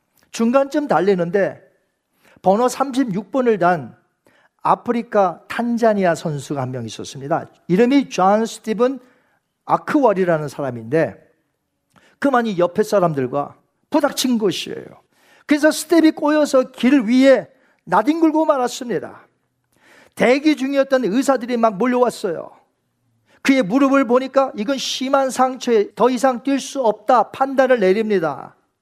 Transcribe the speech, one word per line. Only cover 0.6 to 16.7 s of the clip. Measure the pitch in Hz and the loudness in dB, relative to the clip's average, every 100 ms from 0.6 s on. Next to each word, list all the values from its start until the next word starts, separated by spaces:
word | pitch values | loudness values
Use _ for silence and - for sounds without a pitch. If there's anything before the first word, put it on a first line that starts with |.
| 277 302 294 | 0 -2 0
달리는데 | 160 196 185 170 196 165 127 _ _ _ _ _ _ _ _ | 0 2 0 0 -2 -2 -6 _ _ _ _ _ _ _ _
번호 | 185 202 247 | 0 2 0
삼십육 | - 277 247 247 180 208 | -2 -4 -2 -2 -4 -4
번을 | 269 247 208 | -2 0 2
단 | 175 175 117 - _ _ _ _ _ _ | 2 0 -6 -18 _ _ _ _ _ _
아프리카 | 156 185 233 240 233 208 185 160 - | 0 0 0 -4 0 0 0 -2 -12
탄자니아 | - 240 233 226 202 180 160 | -6 -4 0 0 2 0 0
선수가 | 165 143 - 143 | -4 -6 -6 -6
한 | 127 | -6
명 | 127 110 | -8 -10
있었습니다. | - 98 139 139 151 - _ - | -12 -14 -12 -6 -6 -6 _ -2
이름이 | 175 240 277 - | 2 4 2 0
존 | - 185 214 226 | 0 2 2 -2
스티븐 | - 220 214 247 269 _ _ _ _ _ _ - | -8 -6 -2 -2 -2 _ _ _ _ _ _ -4
아크월이라는 | 165 - 302 247 190 175 160 147 | -4 0 2 2 2 0 0 -2
사람인데 | - 135 120 113 156 127 95 _ _ _ _ _ _ _ _ _ - | -6 -8 -8 -4 -2 -2 -6 _ _ _ _ _ _ _ _ _ -4
그만이 | 285 247 233 175 | 0 0 0 -2
옆에 | 175 175 | -2 0
사람들과 | 214 202 175 139 127 143 139 - _ _ - | 0 2 0 -2 -4 -4 -8 -14 _ _ -4
부닥친 | 311 294 - 254 233 | 0 0 -2 -2 0
것이에요. | 202 - - - - - _ _ _ _ - | -2 -4 -10 -12 -14 -20 _ _ _ _ -2
그래서 | 294 311 | 2 2
스텝이 | 302 - 339 311 | 0 2 4 4
꼬여서 | 311 294 302 294 262 254 | 2 0 2 2 2 0